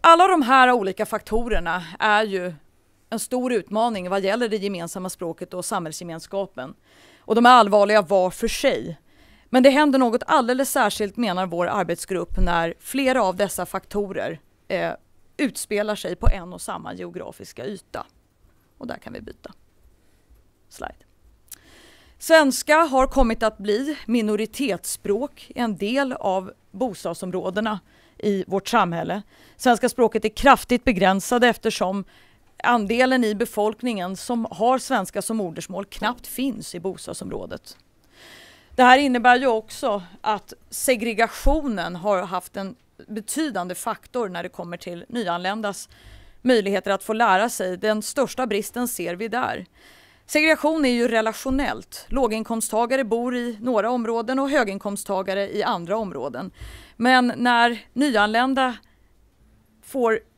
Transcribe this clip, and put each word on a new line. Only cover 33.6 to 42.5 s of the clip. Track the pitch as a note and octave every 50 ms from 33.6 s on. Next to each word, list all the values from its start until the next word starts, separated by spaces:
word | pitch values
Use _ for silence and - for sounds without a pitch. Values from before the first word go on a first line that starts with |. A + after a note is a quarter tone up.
| G#3 G#3+ A3 _ - B3 A#3 G3+ F3 F3+ F#3+
som | F3+ - - B3 A#3 A3+ -
har | - D#3 G#3 A#3+ C4 C4
svenska | - - C4+ A3+ F#3+ - - G#3 F#3
som | - A3+
modersmål | A3+ G3+ F3 D#3+ E3+ D#3+ - F#3 F3+ G3
knappt | - - - - G#3+ A#3+ A#3+ -
finns | - - - B3+ C#4 A#3 - D#3 - -
i | F3+
bostadsområdet. | E3 F#3+ F#3 - - - E3+ - F#3 F3 - - F2+ E2+ - - _ - - _ _ _ _ _ _ _ _ _ - - - - - - - - _ _ -
Det | - B3+
här | B3 B3+ C4+
innebär | D4 C#4 B3 A#3+ A3 B3 B3
ju | B3 C4
också | C4+ A3+ A3 A3 - - - - C4 G#3 G3+ F3 E3+ F3+ -
att | _ - G#3+ G3+ - _ - _ _ _
segregationen | - - - - B3+ A3+ G#3 A#3 A3+ G3 A3+ A3+ - - - - C#4+ D#4+ D4+ C#4+ G#3+ F#3+ E3+ E3+ F3
har | F3 E3 G#3 G3+ F#3 F#3
haft | F#3 F#3 F3+ - -